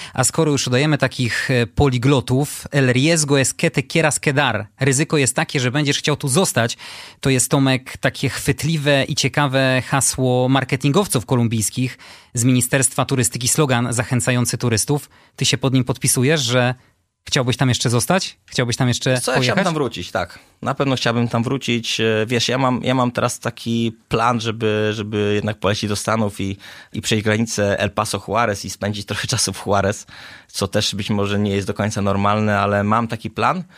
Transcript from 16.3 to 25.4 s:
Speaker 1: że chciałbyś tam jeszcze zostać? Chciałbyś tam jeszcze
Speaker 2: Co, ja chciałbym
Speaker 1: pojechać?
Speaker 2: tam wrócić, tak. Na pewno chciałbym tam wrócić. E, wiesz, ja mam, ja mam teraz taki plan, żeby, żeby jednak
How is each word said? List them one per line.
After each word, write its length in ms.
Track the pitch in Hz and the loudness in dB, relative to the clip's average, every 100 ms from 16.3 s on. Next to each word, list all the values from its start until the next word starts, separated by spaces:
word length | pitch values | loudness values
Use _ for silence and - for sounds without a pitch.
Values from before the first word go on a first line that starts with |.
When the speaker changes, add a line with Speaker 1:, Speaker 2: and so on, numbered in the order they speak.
| 160 | 2
Speaker 1:
że 340 | 120 127 123 123 _ _ _ _ - | 2 2 2 -2 _ _ _ _ -4
chciałbyś 300 | 151 123 127 | -2 0 2
tam 120 | 131 | 2
jeszcze 200 | 120 127 | 2 2
zostać? 480 | 117 - 185 - - - | 0 2 0 -2 -12 -10
Chciałbyś 300 | - 120 117 | -4 -2 0
tam 100 | 127 | 0
jeszcze 160 | 117 | 0
Speaker 2:
Co, 80 | 139 | 0
ja 80 | 127 | 0
chciałbym 180 | 170 247 | 0 0
Speaker 1:
pojechać? 220 | 123 117 175 | 0 2 0
Speaker 2:
tam 80 | |
wrócić, 380 | 156 127 - 87 | 0 -2 -4 -6
tak. 280 | 95 87 - _ - | -4 -6 -10 _ -10
Na 120 | - | -6
pewno 220 | 139 139 127 | -2 0 0
chciałbym 320 | 123 117 120 | 0 0 0
tam 160 | 117 | 0
wrócić. 560 | 120 135 - 120 113 - | -2 -2 -2 -2 -2 -2
E, 260 | 113 110 110 | 0 0 0
wiesz, 200 | 123 - | 0 0
ja 100 | 127 | 0
mam, 240 | 131 123 | 0 0
ja 120 | - 131 | 0 0
mam 160 | 123 | 0
teraz 280 | 120 120 - | 0 -4 -4
taki 520 | 120 - 117 117 117 110 - | -8 -8 -4 -2 -2 -4 -10
plan, 320 | 113 117 120 | -2 0 0
żeby, 480 | 113 110 110 107 107 | -2 -2 0 0 -2
żeby 380 | 107 104 107 104 | -2 -4 -2 0
jednak 240 | 104 | 0